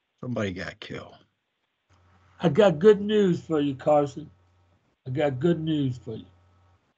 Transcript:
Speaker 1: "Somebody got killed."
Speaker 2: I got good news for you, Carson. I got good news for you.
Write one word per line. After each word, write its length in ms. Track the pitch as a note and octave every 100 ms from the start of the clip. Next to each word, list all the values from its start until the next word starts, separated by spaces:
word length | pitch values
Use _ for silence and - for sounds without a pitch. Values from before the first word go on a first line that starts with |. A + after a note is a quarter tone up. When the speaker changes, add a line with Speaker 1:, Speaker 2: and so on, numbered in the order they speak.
| _ _
Speaker 1:
"Somebody 320 | B2+ A#2 G#2
got 280 | F#2 F2 -
killed." 340 | - G#2 - - _ _ _ _ _ _ _ _ _ _ _ -
Speaker 2:
I 80 | E3+
got 320 | C#3+ G3+ D3+
good 200 | G#3+ G3+
news 400 | G3+ G#3+ G3 E3+
for 200 | - D#3
you, 160 | C#3+ C3
Carson. 520 | D#3 D3 C#3+ D3+ D3+ _ _ _ _ _ _ _ B2+
I 40 |
got 280 | C3 D3 B2+
good 220 | E3+ D#3+
news 360 | D#3+ D3+ C3+ B2
for 200 | - A2
you. 100 | - _ _ _ _ _ _